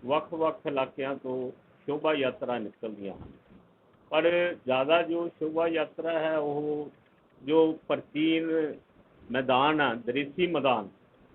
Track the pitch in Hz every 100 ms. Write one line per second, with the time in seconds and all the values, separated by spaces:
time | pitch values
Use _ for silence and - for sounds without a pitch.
0 | 123 151 - 165 160 156 156 139 131 -
1 | 135 139 131 127 127 - _ _ - 147
2 | 156 151 131 123 123 120 101 - 113 101
3 | 98 90 - - _ - _ _ _ _
4 | - 151 165 175 175 - 127 127 135 170
5 | 160 170 170 - 156 160 170 160 151 -
6 | 160 165 160 156 147 147 151 151 147 -
7 | _ _ _ _ 131 160 160 156 - 143
8 | - 147 160 165 165 160 156 - _ _
9 | _ _ - 123 127 127 143 156 135 117
10 | 120 127 143 185 180 156 131 117 98 -
11 | _ _ _